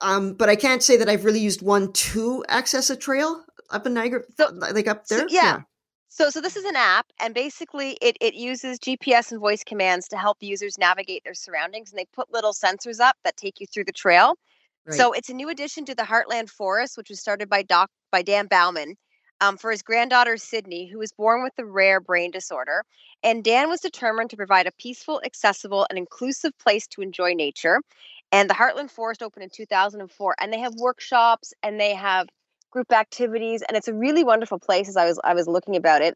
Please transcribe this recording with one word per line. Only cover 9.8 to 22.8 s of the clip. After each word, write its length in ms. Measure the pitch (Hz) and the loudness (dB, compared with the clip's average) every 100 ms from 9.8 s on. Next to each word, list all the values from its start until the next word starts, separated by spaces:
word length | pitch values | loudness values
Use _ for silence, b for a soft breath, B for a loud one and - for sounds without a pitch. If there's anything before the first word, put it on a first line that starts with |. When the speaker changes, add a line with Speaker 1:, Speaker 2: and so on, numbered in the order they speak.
| 185 180 - | 0 -2 -4
Speaker 2:
to 80 | 202 | -4
help 220 | 208 - | -2 -2
users 360 | 202 196 202 196 | -6 -10 -8 -2
navigate 460 | 180 185 190 185 | 0 0 -4 -10
their 100 | 156 | -12
surroundings, 580 | 175 - 160 170 214 202 | -16 -10 -8 -6 -10 -14
and 60 | 196 | -14
they 100 | - | -12
put 200 | - 233 | -10 -8
little 180 | 233 214 | -4 -4
sensors 480 | 196 190 196 240 226 | 0 -2 -2 -6 2
up 160 | 254 - | 2 2
that 140 | 180 - | -2 -6
take 240 | 196 - | -8 -12
you 60 | 202 | -12
through 180 | 208 190 | -10 -8
the 80 | |
trail. 420 | - 190 175 240 359 _ _ _ _ 156 | -2 4 6 6 4 _ _ _ _ -4
Speaker 1:
Right. 120 | 156 | 2
Speaker 2:
So 160 | 247 | 2
it's 160 | 233 254 | 2 -8
a 40 | |
new 140 | 254 294 | -10 -10
addition 380 | 285 294 - 269 | -8 -10 -10 -10
to 100 | 240 | -6
the 80 | |
Heartland 460 | 208 226 - 233 220 | 0 0 0 -6 -8
Forest, 480 | - 190 208 254 - | -6 -2 -2 -2 -8
which 120 | - | -16
was 120 | 196 | -10
started 260 | - 202 202 | -6 -4 0
by 160 | 202 | -2
Doc, 260 | 190 175 196 _ - | 2 2 2 _ -4
by 100 | 185 | -2
Dan 260 | 180 202 202 | 0 0 4
Bauman, 480 | 190 180 165 147 202 _ _ _ - | 4 4 0 -8 -12 _ _ _ -2
um, 160 | 202 190 | 0 0
for 160 | 226 | -6
his 100 | 214 | -6
granddaughter, 540 | - 233 240 247 240 226 | -2 0 4 4 4 0
Sydney, 520 | - 220 196 175 180 | -6 -8 -8 -12 -12
who 120 | 220 | -10
was 140 | 214 | -10
born 280 | - 214 233 | -2 2 2
with 120 | 262 - | -2 -8
a 80 | 220 | -4
rare 360 | 190 190 190 | 2 4 4
brain 300 | - 175 175 | 2 -2 -2
disorder. 520 | 185 - 147 131 170 | -8 -10 -8 -4 -6